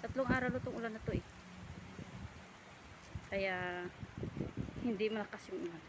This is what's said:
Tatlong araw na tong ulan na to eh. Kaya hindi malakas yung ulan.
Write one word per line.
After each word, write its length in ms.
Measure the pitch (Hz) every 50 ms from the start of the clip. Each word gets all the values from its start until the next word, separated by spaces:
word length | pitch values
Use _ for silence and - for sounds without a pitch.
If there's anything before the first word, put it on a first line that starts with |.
| -
Tatlong 240 | 226 - 254 269 247
araw 220 | 262 262 247 254
na 80 | 247 254
tong 160 | 254 254 240
ulan 160 | - 233 226
na 100 | 214 220 - -
to 80 | 202
eh. 80 | - - - - - - - - - - - - - - - - - - - - - - - - - - - - - - - - - - - - - - - - - - -
Kaya 560 | - 196 190 190 185 180 180 180 180 180 180 180 - - - - - - - - - - - - - - - - - - -
hindi 220 | 247 226 185 214 220
malakas 340 | 220 220 208 - - 196 - -
yung 160 | 190 180 165
ulan. 180 | 175 170 160 139